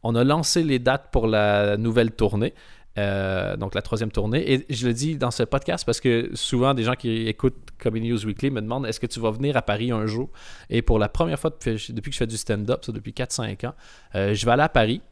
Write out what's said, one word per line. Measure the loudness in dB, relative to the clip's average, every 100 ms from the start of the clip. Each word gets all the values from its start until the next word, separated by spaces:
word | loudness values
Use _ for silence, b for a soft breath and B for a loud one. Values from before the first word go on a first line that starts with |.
On | 0 2
a |
lancé | 4 4 2 2
les | 2 2
dates | 2 0 2
pour | 4 6
la | 4 4 4 4 2
nouvelle | 2 4 2
tournée, | 2 0 2 -2 -4 B B B -2
euh, | 0 0 0 -2 -2 -4
donc | -4
la | -4
troisième | -4 -4 -2
tournée. | -2 0 0 2
Et | 0 0
je | -2 0
le |
dis | 0 -2 -2
dans | -4
ce | -2
podcast | -2 0 -2 -4 -2
parce | 0
que | 2 2 0
souvent, | -6 -2 2 2
des | 2
gens | 0 -2
qui | -2 -2 -2
écoutent | 0 0 -2 -16 -4
Comedy | -2 0 0
News | -2 -2
Weekly | -2 -2
me | -2
demandent, « | -4 -4 -4
Est-ce | -4
que | -6
tu | -2
vas | -2
venir | 0 0 0
à |
Paris | 0 -2 0
un | 0 0
jour ? » | -2 -6 B B B B
Et | 0
pour | 4 4
la | 2
première | 0 0 0
fois | -4
depuis, | -4 -4 -4 -6
depuis | -8 -8
que | -4
je |
fais | -4
du | -4
stand-up, | -4 -2 -2 -4
ça, | -4
depuis | -10 -10
quatre, | -8 -6
cinq | -4 -6 -6
ans, | -10 -12 B B B -2
euh, | 0
je | 2 4
vais |
aller | 4
à | 4
Paris. | 4 2 0 -6